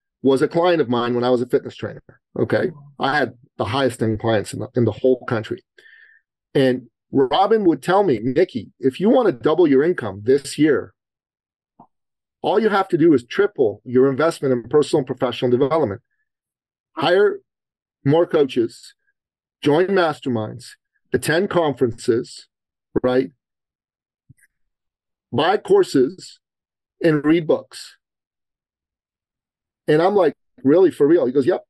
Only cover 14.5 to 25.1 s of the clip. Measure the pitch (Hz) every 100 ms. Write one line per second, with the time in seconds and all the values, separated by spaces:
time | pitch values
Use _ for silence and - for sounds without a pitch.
14.5 | 123 117 151 - 156 135 127 123 - 123
15.5 | 123 135 160 120 95 _ _ _ _ _
16.5 | _ _ _ _ - 151 190 208 - _
17.5 | _ _ _ _ _ 139 160 170 160 139
18.5 | 123 117 - - _ _ _ _ _ _
19.5 | _ 151 151 185 190 165 143 135 117 110
20.5 | 120 - - _ _ - 123 - 160 202
21.5 | 170 151 131 123 - - 117 - - _
22.5 | _ _ _ _ - 127 127 - _ _
23.5 | _ _ _ _ _ _ _ _ _ _
24.5 | _ _ _ _ _ _